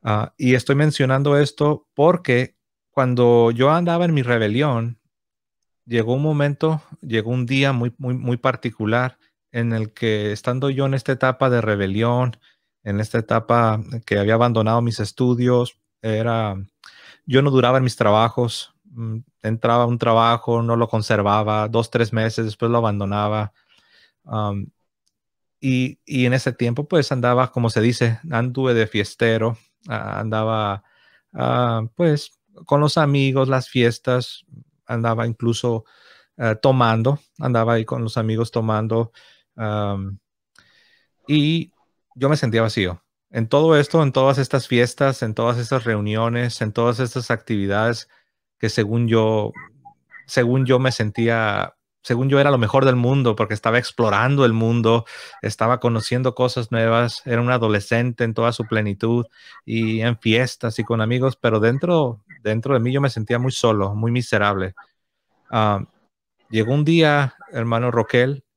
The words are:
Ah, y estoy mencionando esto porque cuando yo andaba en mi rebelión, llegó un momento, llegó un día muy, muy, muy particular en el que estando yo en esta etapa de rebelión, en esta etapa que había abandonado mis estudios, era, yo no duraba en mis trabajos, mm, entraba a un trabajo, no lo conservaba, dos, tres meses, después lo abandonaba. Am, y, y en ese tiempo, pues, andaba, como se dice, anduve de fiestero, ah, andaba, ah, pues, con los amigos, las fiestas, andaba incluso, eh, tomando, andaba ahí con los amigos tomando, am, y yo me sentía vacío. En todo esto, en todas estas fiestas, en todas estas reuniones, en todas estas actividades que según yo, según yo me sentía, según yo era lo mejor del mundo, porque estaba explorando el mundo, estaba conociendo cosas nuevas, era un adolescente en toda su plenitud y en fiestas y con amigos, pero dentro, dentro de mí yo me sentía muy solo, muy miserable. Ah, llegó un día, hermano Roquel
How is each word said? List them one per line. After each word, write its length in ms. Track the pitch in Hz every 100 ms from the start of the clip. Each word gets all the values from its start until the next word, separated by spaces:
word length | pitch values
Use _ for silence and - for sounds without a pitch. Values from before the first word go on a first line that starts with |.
Ah, 300 | - 107 107 _
y 160 | 131
estoy 220 | 127 - 143
mencionando 600 | 151 - 131 131 143 143
esto 500 | 143 - 147 151 _
porque 600 | - 151 180 - 123 127 _ _ _ _
cuando 600 | - 127 123 120 120 117
yo 200 | 117 135
andaba 340 | 160 175 170
en 100 | 175
mi 80 | 151
rebelión, 760 | 123 120 107 113 147 120 117 117 _ _ _ _ _ _ _ _ -
llegó 280 | 117 110
un 80 | 127
momento, 600 | 151 147 143 143 160 156 - -
llegó 300 | 139 113 110
un 160 | 127 120
día 260 | 135 139
muy, 220 | 127 120 -
muy, 160 | 131
muy 220 | 127 127 120
particular 840 | 131 127 120 - 107 117 127 - _ _ _
en 200 | 120 117
el 200 | 113 110
que 400 | - 117 107 104
estando 380 | 104 - 123 139
yo 160 | 135 139
en 80 |
esta 180 | 135 -
etapa 380 | 131 131 123 131
de 100 | 123
rebelión, 760 | 110 104 98 98 117 120 123 - _ _ _ _
en 160 | 107 101
esta 180 | 107 117
etapa 600 | 107 113 113 120 117 110 110 113 -
que 120 | 104
había 160 | 101
abandonado 460 | 113 120 113 107 117
mis 200 | 120 110
estudios, 760 | 104 - 127 123 123 123 120 _ _ _
era, 560 | 110 110 113 113 107 98 98 _ - - - - -
yo 160 | 131
no 80 | 143
duraba 280 | 131 123 131
en 60 |
mis 120 | 127 -
trabajos, 760 | 110 104 113 - 120 - - _
mm, 340 | _ 127 113 110 - _
entraba 420 | 110 113 123 120
a 20 | 120
un 120 | 120
trabajo, 640 | 120 113 113 117 - 117
no 140 | 117 117
lo 120 | 113
conservaba, 800 | 113 107 107 101 104 107 107 107
dos, 220 | 117 113
tres 220 | 120 113
meses, 320 | 113 113 110 113
después 240 | 107 117
lo 80 | 120
abandonaba. 720 | 113 104 98 104 104 107 107 _ _ _ _ _ _ _
Am, 440 | - 110 104 101 98 _ _ _ _ _ _ _ _ _
y, 380 | 135 127 127 - _
y 200 | 143 123
en 60 |
ese 200 | 127 123
tiempo, 360 | 113 120 120 147
pues, 240 | 175 139
andaba, 400 | 131 123 123 127
como 160 | - 117
se 100 | 110
dice, 380 | 113 120 117 113 165
anduve 440 | 123 123 123 131
de 120 | 117 107
fiestero, 720 | 107 98 - 117 113 110 113 _ _ -
ah, 320 | 107 107 101
andaba, 640 | 110 110 110 110 104 98 _ _ _ _ _
ah, 480 | - 123 123 120 113 113 -
pues, 440 | 175 147 - _ _ - -
con 140 | 143
los 160 | 151 170
amigos, 500 | 147 139 135 131 131
las 200 | 131 -
fiestas, 760 | 131 120 117 - 127 127 - _ - - _ _
andaba 400 | 120 117 113 117
incluso, 580 | 113 117 113 123 113 - _ - - _ -
eh, 200 | 113 107
tomando, 600 | 139 131 120 113 113 143 _ _
andaba 360 | 135 120 113
ahí 100 | 117
con 180 | 110 127
los 140 | 113 120
amigos 340 | 110 110 113
tomando, 600 | - 110 107 110 113 113 _ _ _ _ -
am, 600 | 110 107 101 101 98 98 _ _ _ _ _ _ _ _ _ _ -
y 460 | 151 147 165 - _ _ _ _
yo 140 | - 139
me 80 | 151
sentía 260 | 123 113
vacío. 400 | 113 113 90 90 _ _ _
En 160 | 117 113
todo 280 | 143 160 156
esto, 240 | 139 165
en 100 | 143
todas 260 | 135 135 139
estas 280 | 135 139 -
fiestas, 560 | 123 123 - 139 131
en 120 | 117
todas 240 | 107 117 120
estas 260 | 117 135
reuniones, 760 | 117 107 104 110 113 120 120 -
en 120 | 107
todas 260 | 107 117 113
estas 300 | 123 131 117
actividades 800 | 117 - 107 98 101 113 113 - _ _ _ _ _
que 100 | 110
según 400 | - 104 117 117
yo, 440 | 113 110 110 107 - - _ - _ _ - -
según 400 | - 120 131 127
yo 120 | 127
me 140 | 131
sentía, 840 | 120 107 104 117 117 110 101 90 _ _ _
según 260 | - 120 135
yo 120 | 139
era 100 | 143
lo 80 | 135
mejor 260 | 110 135
del 120 | 135 123
mundo, 400 | 120 139 123 104
porque 180 | 107
estaba 240 | 107 117 117
explorando 640 | 123 - 117 101 123 143
el 80 | 127
mundo, 520 | 113 113 117 113 117 113 - - -
estaba 380 | 110 - 113 123
conociendo 540 | 120 113 - 123 127
cosas 380 | - 127 131 113
nuevas, 500 | 117 113 113 120 - -
era 140 | 117
un 100 | 120
adolescente 760 | 127 113 104 98 117 123 117
en 100 | 117
toda 180 | 113 117
su 140 | 117 110
plenitud 600 | 110 104 101 113 120 117 _ - -
y 360 | - 113 110 110
en 180 | 113 117
fiestas 600 | 113 113 127 - 117 110
y 60 |
con 160 | 113 117
amigos, 360 | 110 123 131 123
pero 240 | 120 110
dentro, 640 | 110 135 175 170 135 110 _ -
dentro 320 | 107 110 135
de 60 | 135
mí 120 | 120
yo 80 | 135
me 100 | 139
sentía 280 | 113 107 120
muy 140 | 127
solo, 420 | - 117 107 95
muy 160 | 104 113
miserable. 640 | 120 117 107 101 98 92 - - _ _ _ _ _ _
Ah, 340 | 117 107 101 - _ _ _ _ _ _
llegó 240 | 110 110
un 100 | 143
día, 500 | 151 165 156 147 139 - -
hermano 380 | 131 117 117 123
Roquel 540 | 117 110 123 127 139 _